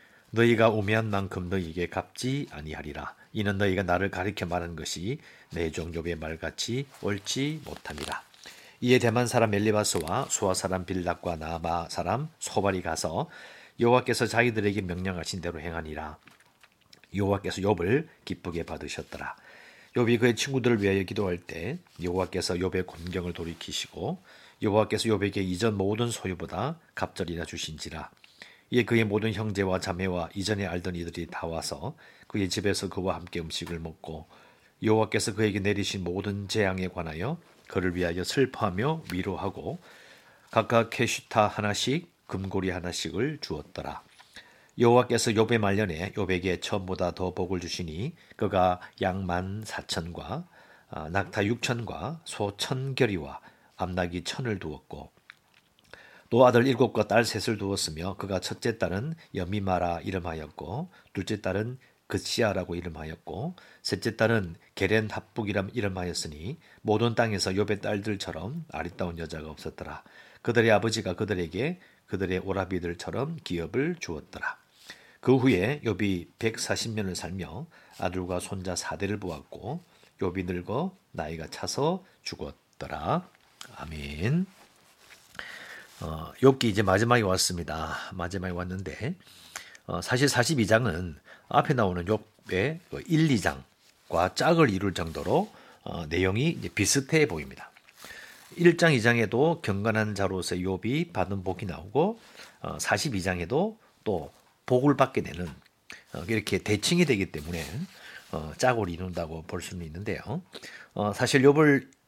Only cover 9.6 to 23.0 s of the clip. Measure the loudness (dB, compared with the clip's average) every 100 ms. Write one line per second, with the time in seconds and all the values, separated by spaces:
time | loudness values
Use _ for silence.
9.6 | 4 4 2 0 -2 -2 -2 0 0 0
10.6 | 0 -2 -2 -2 -2 -2 -4 -6 -6 -4
11.6 | -2 -2 -2 -4 -2 -2 -2 -8 -4 0
12.6 | 2 0 -2 -4 -2 -2 -4 -8 -20 -20
13.6 | -12 2 6 6 4 0 2 4 4 4
14.6 | 0 0 -2 -2 -4 -4 -6 -6 -6 -6
15.6 | -6 -6 -6 -8 -10 -12 -20 -20 _ _
16.6 | -20 _ _ -20 -8 0 2 2 0 0
17.6 | 2 2 4 2 0 -12 -10 -8 -6 -6
18.6 | -6 -8 -8 -10 -10 -10 -12 -12 -18 -20
19.6 | -20 -20 -6 0 4 4 4 2 0 0
20.6 | 4 4 4 2 0 -2 -2 -2 -6 -8
21.6 | -6 -8 -12 -6 -2 -2 -2 -2 -2 0
22.6 | 0 -2 -4 -8